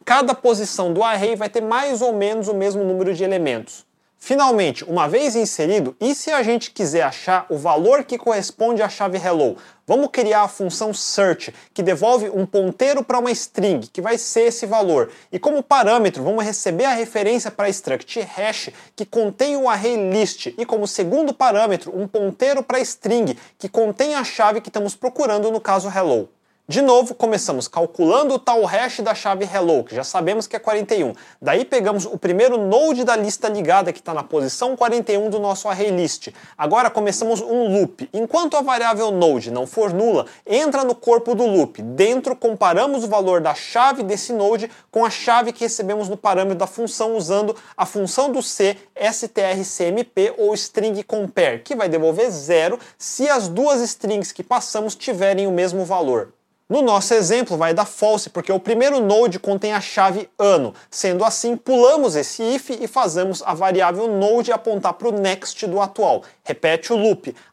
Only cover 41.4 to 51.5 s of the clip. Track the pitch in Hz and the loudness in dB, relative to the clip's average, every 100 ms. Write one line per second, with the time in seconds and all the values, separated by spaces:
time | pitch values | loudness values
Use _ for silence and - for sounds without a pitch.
41.4 | 240 190 135 - 110 131 208 254 254 254 | 2 4 2 -2 -4 2 2 2 -2 -2
42.4 | 233 220 190 175 277 269 226 208 190 175 | -2 2 2 2 2 -2 -2 0 2 2
43.4 | 156 147 - 233 269 262 196 202 - 233 | 2 -2 -4 2 2 2 -4 -6 -4 0
44.4 | 202 226 226 - _ 220 226 - 247 233 | 0 0 -4 -12 _ -2 -2 -2 0 2
45.4 | 226 - 233 - 190 208 190 196 208 185 | 0 -2 -6 -4 -4 -4 -6 -4 0 0
46.4 | 196 180 185 - 226 - 220 220 165 202 | 0 -2 -4 -4 -6 -4 -2 -2 0 0
47.4 | 214 220 - - 180 208 185 - 277 254 | -2 -4 -10 -6 -4 -4 -2 0 0 -2
48.4 | - - 196 196 - - 214 220 226 - | -4 0 0 0 -10 -4 -2 -2 -4 -2
49.4 | 190 190 190 - 170 214 233 190 208 - | 0 0 -4 -2 -2 -2 -2 0 0 2
50.4 | 208 208 - 220 220 202 - 214 190 - | 0 0 -4 -2 -2 -2 -4 -4 -2 0
51.4 | 151 | 0